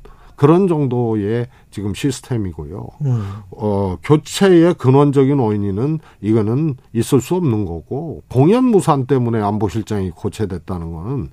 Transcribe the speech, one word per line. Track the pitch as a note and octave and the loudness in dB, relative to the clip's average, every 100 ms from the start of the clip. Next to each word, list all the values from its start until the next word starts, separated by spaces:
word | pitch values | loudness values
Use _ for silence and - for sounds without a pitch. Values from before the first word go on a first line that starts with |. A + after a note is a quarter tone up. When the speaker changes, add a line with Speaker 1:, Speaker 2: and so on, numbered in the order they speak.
| - - - - | -20 -20 -20 2
Speaker 1:
그런 | C#3+ F3 G3 | 4 4 4
정도의 | D#3 C3+ B2 A#2+ A2 G2+ A#2 A#2+ - _ | 0 0 -2 -2 -2 -2 -2 -4 -12 _
지금 | - G2+ | -8 -6
시스템이고요. | F2+ C#3+ C3 - A#2+ F#2+ D#2+ D2 G#2 A#1+ - | -4 -4 -6 -6 -4 -4 -8 -12 -12 -14 -6
Speaker 2:
음. | C#3 A#2 G2 G#2 G2+ | -2 -2 -4 -12 -16
Speaker 1:
어, | - G#2+ G2+ G2 F2+ | -6 -2 0 -2 -4
교체의 | - D3+ - - G3 E3+ E3+ | 0 0 0 0 4 6 4
근원적인 | - B2+ C#3 D3 C3+ C3+ C#3+ | 2 4 4 6 4 2 2
원인은 | A2 G#2 G2+ G2 C#3+ D#3+ - _ | 0 -2 -2 -2 -2 -4 -8 _
이거는 | G2+ A2+ G#2+ B2 D#3+ B2+ _ | 0 2 2 0 -2 -4 _
있을 | A2+ A2 C3+ | -4 0 0
수 | - F3+ | 0 -2
없는 | D#3+ G#2+ | 0 0
거고 | F#2 E2 - B2+ D#3+ E2 - | -2 -8 -8 -8 -8 -12 -4
공연무산 | B2 D3+ A#3+ B3+ G3+ D#3+ C#3 B2+ | 2 4 4 4 2 2 0 2
때문에 | C3+ A#2 A2+ | 0 2 0
안보실장이 | G2+ G#2 G#2 A2 - G#2 F#2 | 0 0 -2 -4 -4 -4 -4
고체됐다는 | - G2 - G2 F#2 E2 F2 E2 | -6 -8 -6 -6 -6 -8 -8 -8
거는 | E2 G2 C#3 D#2+ | -10 -8 -8 -8